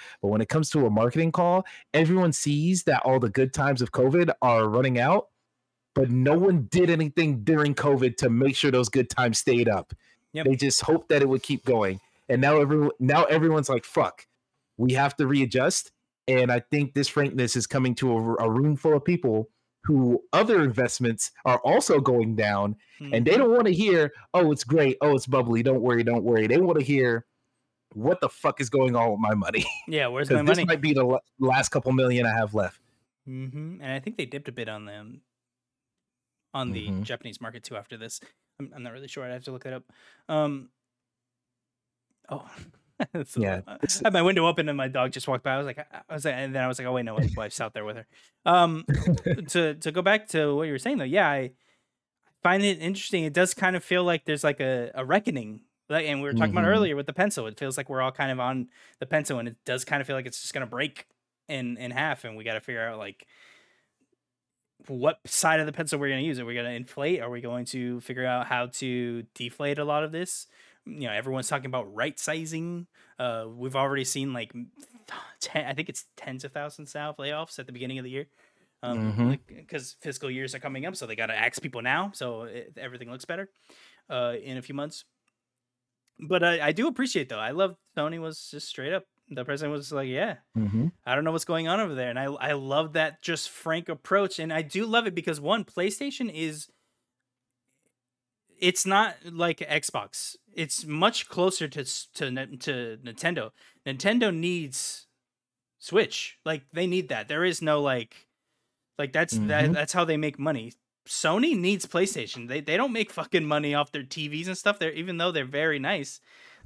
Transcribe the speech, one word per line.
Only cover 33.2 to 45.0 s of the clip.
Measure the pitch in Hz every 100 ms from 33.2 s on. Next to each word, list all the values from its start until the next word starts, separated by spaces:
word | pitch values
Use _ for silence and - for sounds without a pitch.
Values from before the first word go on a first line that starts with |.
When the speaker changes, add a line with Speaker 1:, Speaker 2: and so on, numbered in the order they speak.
| -
Speaker 2:
Mm-hmm. | 131 131 135 156 180
And | 139
I | 135
think | 135 -
they | 131
dipped | 139 143
a |
bit | 123 113
on | 107
them, | 104 104 107 123 _ _ _ _ _ _ _ _ _ _ _ _ _
on | 139 127
the | 98 104
Speaker 1:
Mm-hmm. | 95
Speaker 2:
Japanese | 110 120 120 101
market | 113 117
too | - 110
after | 101 117
this. | 113 - - _ _ -
I'm, | 143
I'm | 147
not | 120
really | 120 139
sure. | -
I'd | 127
have | 123
to | 127
look | 127
that | -
up. | 127 - _ _ _ -
Um, | 156 151 139 - _ _ _ _ _ _ _ _ _ _ _ _ _ _ _ -
oh, | 143 - - - _ _
<laughs> | - - 175
so | 131 -
Speaker 1:
Yeah, | 101 92 95
Speaker 2:
I | -
Speaker 1:
it's | - -
Speaker 2:
had | 226
my | 190
window | 175 190 165
open | 165 151
and | 143
my | 135
dog | 135